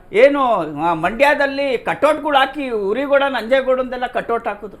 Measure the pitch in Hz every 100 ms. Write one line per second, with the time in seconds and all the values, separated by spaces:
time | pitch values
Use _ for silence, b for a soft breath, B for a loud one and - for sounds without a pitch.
0 | - 196 277 285 254 202 156 147 165 165
1 | 175 226 285 277 277 269 277 247 - 165
2 | 285 302 302 277 277 294 262 220 196 233
3 | 277 277 262 254 220 269 254 262 254 254
4 | 247 - - 233 233 202 208 -